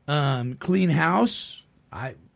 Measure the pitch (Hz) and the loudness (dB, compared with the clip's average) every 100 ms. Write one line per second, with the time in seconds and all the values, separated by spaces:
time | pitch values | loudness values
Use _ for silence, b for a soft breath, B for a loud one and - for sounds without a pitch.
0 | - 147 139 131 123 127 - 190 185 151 | -4 0 0 0 -4 -4 0 2 4 2
1 | 160 190 240 - - - - _ _ - | 2 2 2 -2 -10 -16 -20 _ _ -12
2 | 131 - - | -10 -12 -20